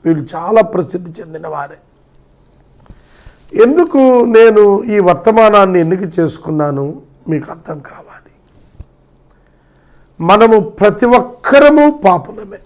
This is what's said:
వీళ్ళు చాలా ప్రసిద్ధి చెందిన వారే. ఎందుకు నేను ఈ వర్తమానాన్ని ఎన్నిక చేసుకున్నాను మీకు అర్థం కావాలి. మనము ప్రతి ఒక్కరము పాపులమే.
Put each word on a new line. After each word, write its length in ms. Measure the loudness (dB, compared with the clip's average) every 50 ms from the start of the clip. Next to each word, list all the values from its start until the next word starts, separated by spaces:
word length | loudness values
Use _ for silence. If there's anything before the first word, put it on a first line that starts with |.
| _
వీళ్ళు 220 | -4 -4 -4 -6 -12 -12
చాలా 260 | -10 -6 0 0 0
ప్రసిద్ధి 600 | 0 0 -2 -8 -8 -6 -10 -12 -12 -14 -18 -18
చెందిన 260 | -20 -18 -18 -16 -14
వారే. 300 | -12 -12 -12 -12 -14 -16 _ _ _ _ _ _ _ _ _ _ _ _ _ _ _ _ _ _ _ _ _ _ _ -20 _ _ _ _ _ _ -20 _ _ _ -8 0 2 2
ఎందుకు 340 | 2 2 0 -2 0 2 2 2 4 4 2 2
నేను 600 | 0 2 2 2 4 4 4 2 2 2 -2 -4
ఈ 160 | -4 -2 0
వర్తమానాన్ని 800 | 0 0 0 0 0 0 2 4 2 4 4 4 2 2 2 0
ఎన్నిక 400 | 0 0 -2 -6 -6 -8 -4 -4
చేసుకున్నాను 840 | -4 -4 -6 -10 -12 -8 -6 -4 -4 -4 -6 -6 -8 -10 -10 -16 -20 _ _ _ _ -8
మీకు 220 | -8 -8 -8 -12
అర్థం 280 | -20 -20 _ -16 -16 -16
కావాలి. 520 | -16 -20 -20 -20 -20 _ -20 -20 _ _ _ _ _ _ _ _ _ _ _ _ -20 _ _ _ _ _ _ _ _ _ _ _ _ _ _ _ _ _ _ _ _ _ _ _ _ _ _ _
మనము 380 | -2 0 2 4 4 4 4 2
ప్రతి 460 | 0 -2 -4 0 0 0 0 0 0
ఒక్కరము 960 | 2 2 2 0 -2 -14 -10 -4 2 4 6 6 6 6 4 4 2 2 0 0
పాపులమే. 520 | 0 0 0 -4 -10 -18 -18 -18 -18 -20 -20 _